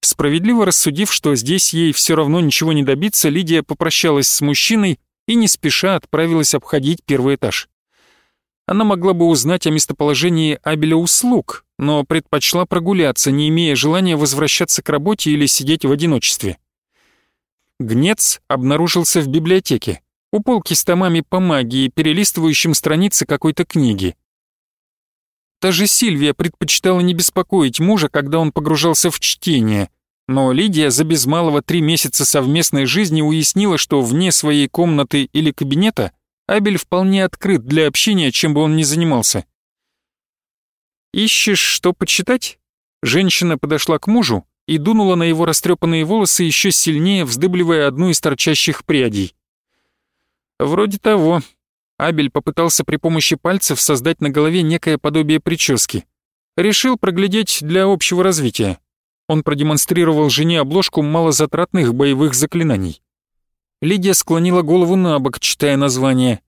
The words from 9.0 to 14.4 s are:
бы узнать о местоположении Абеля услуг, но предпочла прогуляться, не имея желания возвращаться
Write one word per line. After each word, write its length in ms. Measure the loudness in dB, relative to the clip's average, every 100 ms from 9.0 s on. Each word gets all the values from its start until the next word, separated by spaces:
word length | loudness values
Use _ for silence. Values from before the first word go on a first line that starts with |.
| 0
бы 140 | 2 4
узнать 400 | 2 2 0 0
о 40 |
местоположении 840 | -2 -4 -4 -2 0 0 0 0 -2
Абеля 320 | -4 -2 0 0
услуг, 680 | 0 0 2 0 -2 -12 _ _
но 260 | -2 -2 0
предпочла 600 | -4 -2 -2 0 -2 -2
прогуляться, 640 | -2 0 0 0 0 0
не 200 | 0 2
имея 260 | 2 2 0
желания 400 | 0 2 0 0
возвращаться 680 | 0 0